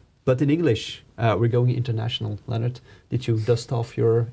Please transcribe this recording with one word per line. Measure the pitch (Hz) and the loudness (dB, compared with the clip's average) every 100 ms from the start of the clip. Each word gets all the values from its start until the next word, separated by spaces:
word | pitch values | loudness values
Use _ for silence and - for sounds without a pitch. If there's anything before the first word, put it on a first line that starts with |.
| _ _ | _ _
but | - 127 | 0 2
in | 143 | 2
English. | 160 165 104 - - - - | 2 2 2 -2 -14 -16 -2
Uh, | 117 101 | 0 2
we're | 117 | 2
going | 120 123 | 2 2
international. | 123 123 110 113 - 107 101 - | 0 -2 -2 -4 -4 -6 -8 -6
Leonard, | 113 120 127 - - - | -4 -4 -6 -14 -20 -6
did | 123 - | -4 -2
you | 110 | -2
dust | 107 120 - | 2 0 0
off | 120 117 - | -4 -4 0
your | 113 113 117 | 2 2 0